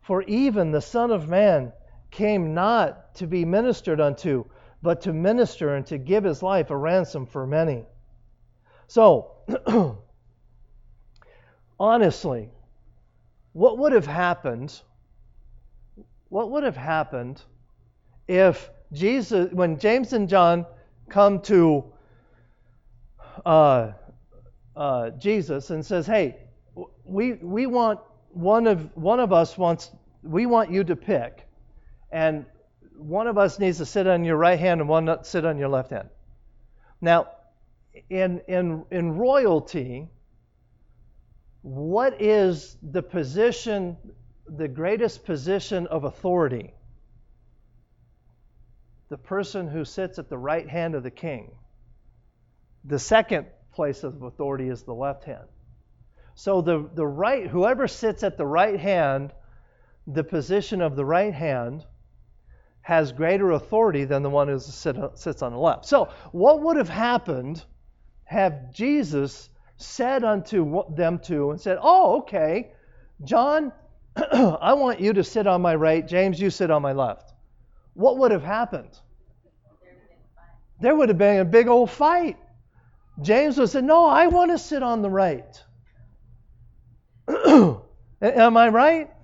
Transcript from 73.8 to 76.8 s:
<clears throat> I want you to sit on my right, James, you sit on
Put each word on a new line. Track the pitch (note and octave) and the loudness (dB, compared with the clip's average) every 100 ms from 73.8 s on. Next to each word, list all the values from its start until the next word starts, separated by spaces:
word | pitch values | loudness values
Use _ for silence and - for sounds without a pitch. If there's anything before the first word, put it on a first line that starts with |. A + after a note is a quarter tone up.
| - | -20
<clears throat> | _ - | _ -14
I | - D#4 A#3+ A3 D#3+ F#3 | -8 0 2 2 2 2
want | C#4 C4 G3+ | 2 2 0
you | G3+ | 0
to | G3 | 0
sit | F3 A3 G3+ | 0 0 0
on | F3+ | 2
my | F3+ | 2
right, | D#3+ D#3+ D#3+ D#3+ | 2 2 2 0
James, | F3 F#3+ E3 | 0 0 0
you | G3 | -4
sit | - F3 | 0 0
on | D3+ | 2